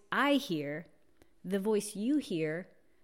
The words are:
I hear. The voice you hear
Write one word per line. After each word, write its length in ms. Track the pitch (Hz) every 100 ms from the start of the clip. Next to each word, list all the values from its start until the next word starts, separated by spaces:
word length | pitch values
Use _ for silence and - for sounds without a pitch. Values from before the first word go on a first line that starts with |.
| -
I 240 | 202 285
hear. 520 | 285 269 156 143 156 - - - - - -
The 140 | 180 196
voice 360 | 208 208 208
you 240 | 190 226 294
hear 500 | - 170 156 165 190 - - -